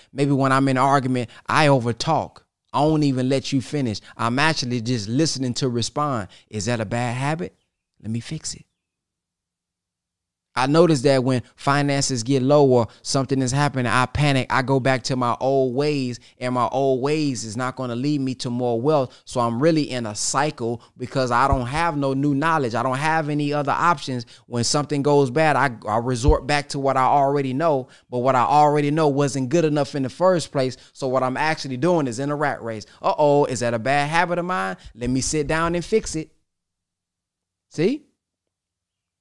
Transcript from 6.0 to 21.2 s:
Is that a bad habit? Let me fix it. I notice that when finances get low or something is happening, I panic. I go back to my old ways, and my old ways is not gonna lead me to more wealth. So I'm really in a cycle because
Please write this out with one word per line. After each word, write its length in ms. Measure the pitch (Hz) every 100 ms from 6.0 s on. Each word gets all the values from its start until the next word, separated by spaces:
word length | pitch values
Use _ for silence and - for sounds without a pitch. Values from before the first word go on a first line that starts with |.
| 147 123 92 - _
Is 160 | 107 101
that 140 | 120
a 40 |
bad 320 | 104 120 123 120
habit? 400 | 139 160 180 _ _ _ _ _
Let 100 | 104
me 100 | 117
fix 340 | - 160 -
it. 100 | - - _ _ _ _ _ _ _ _ _ _ _ _ _ _ _ _ _ _
I 120 | - 131
notice 340 | 156 170 151
that 240 | 139 135
when 180 | 127 127 - -
finances 680 | - 143 143 139 135 131
get 200 | 113 139
low 240 | 127 147 139
or 220 | 123 113 -
something 400 | - 139 131 135
is 120 | 127
happening, 340 | 135 147 131 123
I 180 | 113
panic. 440 | 127 - 147 135 123
I 100 | 123
go 200 | 131 139
back 220 | 127 131
to 120 | - 131
my 180 | 120 113
old 340 | 131 135 131
ways, 460 | 120 147 147 127 117 - -
and 160 | 127
my 160 | 123 117
old 320 | 131 139 131
ways 440 | 135 156 151 120
is 120 | 113 107
not 180 | 127
gonna 220 | 127 127 120
lead 240 | 139 147
me 140 | 131
to 160 | 123 131
more 280 | 120 123 117
wealth. 400 | 131 156 127 -
So 160 | - 127
I'm 220 | 117 117
really 220 | 156 160 147
in 140 | 127
a 100 | 113
cycle 680 | 104 - 143 151 151 117 117 - -
because 320 | 123 139